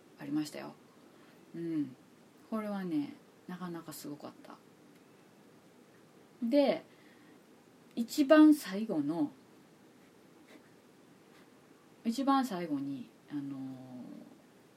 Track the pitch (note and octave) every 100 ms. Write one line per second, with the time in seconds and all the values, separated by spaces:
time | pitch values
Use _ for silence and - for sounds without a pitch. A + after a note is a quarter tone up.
0 | - - C#3+ D3 D3+ C#3 C#3 D3 - -
1 | - - - - - E3 E3+ D#3+ C#3 B2+
2 | - - - - - A3 G#3 G3+ F#3 D#3
3 | C#3+ - - - - F3+ F3+ E3 E3 D3+
4 | D3 D3 B2 - - - - - - -
5 | - - - - - - - - - -
6 | - - - - A#3 C#4+ C4+ E3+ - -
7 | - - - - - - - - - -
8 | A#3 - C4+ D#4 D#4 D4 - F#3+ A3 E3
9 | C#3+ E3 D3 - - - - - - -
10 | - - - - - - - - - -
11 | - - - - - - - - - -
12 | A#3 A3+ C4+ C4+ B3+ F#3 F3 C#3+ C#3 C#3
13 | A#2 - - D3 C#3 C3+ C3 B2+ B2+ B2+
14 | - - - - - - -